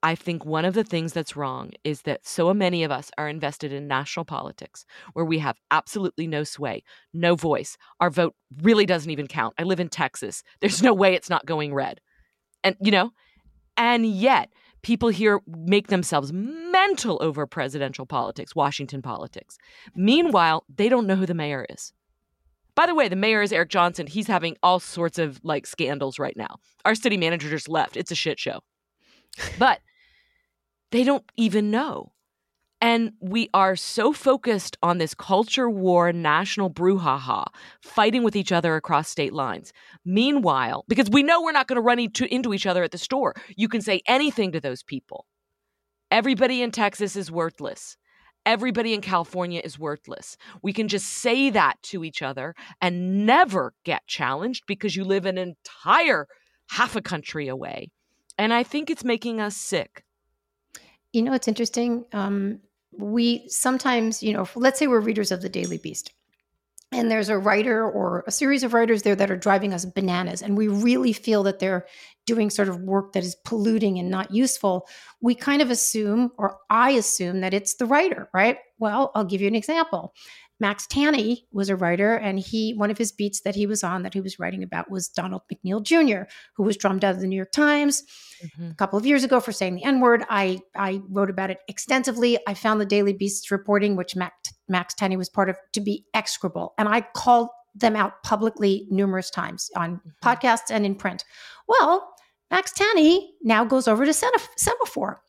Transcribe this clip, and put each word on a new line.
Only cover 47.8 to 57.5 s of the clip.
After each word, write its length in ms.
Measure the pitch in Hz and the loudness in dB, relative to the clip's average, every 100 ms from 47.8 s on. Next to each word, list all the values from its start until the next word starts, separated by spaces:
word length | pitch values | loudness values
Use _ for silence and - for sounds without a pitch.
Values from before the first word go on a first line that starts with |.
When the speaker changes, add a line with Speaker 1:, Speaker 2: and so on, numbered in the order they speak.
| - - _ _ _ _ - | -18 -20 _ _ _ _ 0
Speaker 1:
Everybody 480 | 226 254 214 226 | 0 0 -2 -2
in 60 | 214 | -2
California 600 | 202 185 165 180 175 170 | -2 -2 -2 -6 -6 -6
is 140 | - 139 | -10 -10
worthless. 560 | 156 151 - - - - - - | -10 -10 -12 -16 -16 -20 -20 -8
We 100 | 220 | -6
can 140 | 202 214 | -4 -2
just 160 | 202 - | -2 -4
say 440 | - 247 247 277 | -4 0 2 2
that 240 | 208 147 - | 4 2 0
to 200 | - 190 | -8 -10
each 180 | 165 - | -8 -8
other 340 | 139 135 135 165 - - | -8 -8 -10 -12 -20 -4
and 440 | 180 175 180 190 214 | -2 -2 -2 0 4
never 500 | 277 349 190 123 _ - | 4 4 2 -4 _ -6
get 220 | - _ | -6 _
challenged 560 | - 131 135 214 254 - | -4 -4 -2 -6 -8 -8
because 300 | 196 208 175 | -6 -4 -4
you 100 | 190 | -2
live 200 | 196 185 | -2 -2
an 120 | 185 | -6
entire 880 | 180 - - - 165 254 330 190 143 _ _ _ _ | -8 -12 -20 -12 2 4 4 0 -2 _ _ _ _
half 240 | - 247 226 | -2 -2 -2
a 60 | |
country 460 | - 165 143 156 | -6 -8 -6 -8
away. 440 | 143 | -8